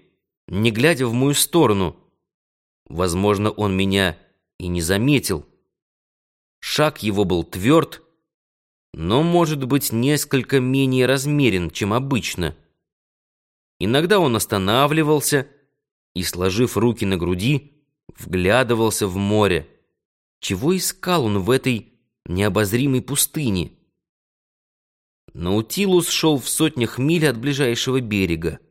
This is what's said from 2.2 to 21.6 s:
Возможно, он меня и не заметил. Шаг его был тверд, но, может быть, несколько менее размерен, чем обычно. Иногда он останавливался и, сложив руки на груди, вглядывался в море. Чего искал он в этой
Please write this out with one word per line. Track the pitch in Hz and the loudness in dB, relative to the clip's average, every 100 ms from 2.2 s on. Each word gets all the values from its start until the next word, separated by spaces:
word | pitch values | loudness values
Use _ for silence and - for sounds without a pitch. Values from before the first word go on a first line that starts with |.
| _ _ _ _ _ _ | _ _ _ _ _ _
Возможно, | - 82 90 87 101 98 104 | -10 -4 -2 0 0 2 0
он | - 104 | -2 -2
меня | 95 98 98 92 80 _ _ _ - | 0 0 0 0 -4 _ _ _ -12
и | 87 | -6
не | 87 | -4
заметил. | 82 101 131 135 - 80 - _ _ _ _ _ _ _ _ _ _ _ | -2 0 2 2 0 -6 -8 _ _ _ _ _ _ _ _ _ _ _
Шаг | - - 151 - | -6 0 0 0
его | 107 101 | -2 0
был | 92 87 | 2 0
тверд, | 82 95 110 160 156 - _ _ _ _ _ _ _ _ _ | -2 -2 4 4 2 -6 _ _ _ _ _ _ _ _ _
но, | - 85 123 | -8 0 2
может | 170 175 160 147 | 2 2 2 -2
быть, | 127 139 - | -2 -2 0
несколько | 113 131 147 - 135 - 131 | -2 0 0 0 -4 0 0
менее | 127 135 131 127 123 | 0 0 2 2 2
размерен, | 135 143 147 127 92 85 | 0 0 2 2 2 -2
чем | - 101 | -4 -2
обычно. | 117 135 123 - - 80 - _ _ _ _ _ _ _ _ _ _ _ _ | -2 -2 -4 -4 -4 -6 -6 _ _ _ _ _ _ _ _ _ _ _ _
Иногда | 95 135 175 208 | 0 0 2 4
он | 147 110 | 4 0
останавливался | - 101 95 120 143 156 151 151 - 143 - _ _ _ _ _ _ | 0 -2 2 2 2 2 2 0 2 -2 -2 _ _ _ _ _ _
и, | 90 | -8
сложив | 87 87 92 101 120 - | -6 -2 -2 0 0 2
руки | 120 110 98 | 0 0 -2
на | 90 | -2
груди, | 87 90 120 143 - _ _ _ - - | -2 -2 0 -2 -4 _ _ _ -20 -20
вглядывался | - 92 90 120 120 117 110 - 101 | -6 -2 2 2 2 0 0 0 -2
в | 95 | -2
море. | 101 107 101 82 - _ _ _ _ _ _ _ | 0 2 2 0 -4 _ _ _ _ _ _ _
Чего | - 95 143 190 | -8 -2 -2 0
искал | - - - 175 | -4 -6 -4 -2
он | 110 101 | 0 0
в | 92 | 0
этой | 131 | 0